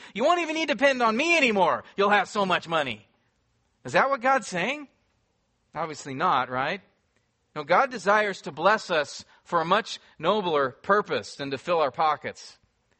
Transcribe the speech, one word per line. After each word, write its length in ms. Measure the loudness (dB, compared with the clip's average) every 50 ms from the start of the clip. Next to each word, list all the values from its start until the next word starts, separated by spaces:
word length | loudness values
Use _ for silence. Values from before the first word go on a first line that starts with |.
| -18 -12 -6
You 100 | 0 2
won't 160 | 2 2 2
even 140 | 0 -2 -2
need 140 | -2 -2 -2
to 60 | 0
depend 280 | 2 2 2 4 2 2
on 140 | 2 2
me 200 | 0 2 2 2
anymore. 480 | 4 4 2 4 4 4 4 2 0 -4 -6 -2
You'll 140 | 0 2 4
have 180 | 4 2 2 0
so 180 | -2 -2 0
much 220 | 0 0 -2 -2 -2
money." 400 | -2 0 0 -2 -4 -10 -14 _ _ _ _ _ _ _ _ _ _ _ _ _ _ _ -8
Is 100 | -2 0
that 160 | 2 2 2
what 100 | 0 0
God's 260 | 0 2 2 0 0
saying? 420 | -4 -4 -4 -4 -4 -4 -8 -12 -18 _ _ _ _ _ _ _ _ _ _ _ _ _ _ _ _ -10
Obviously 400 | -8 -8 -8 -10 -12 -12 -12 -6
not, 360 | -2 0 0 2 0 0 -2
right? 320 | -2 -2 -2 -2 -4 -6 -10 _ _ _ _ _ _ _ _ _ _ _ _ _ -12
No, 100 | -10 -2
God 260 | 2 2 4 2 2
desires 520 | -2 -4 0 2 2 2 2 0 -4 -8 -10
to 100 | -12 -6
bless 380 | 0 2 2 2 2 0 -2
us 340 | -2 -2 -2 -2 -6 -14 -18 _ _ _ _
for 160 | -2 -2 0
a 40 | 2
much 340 | 2 2 0 0 -2 -8 -14 _ _ _ -4
nobler 520 | -2 0 0 0 0 0 2 2 2 0
purpose 640 | -2 -4 -2 0 2 2 2 0 -2 -4 -4 -6 -10
than 160 | -10 -8 -8
to 80 | -8 -6
fill 220 | -4 -2 0 2
our 100 | 2 0
pockets. 680 | 0 0 0 0 0 -2 -4 -10 -12 -12 -16 -20 -20 _ _ _ _ _ _ _ _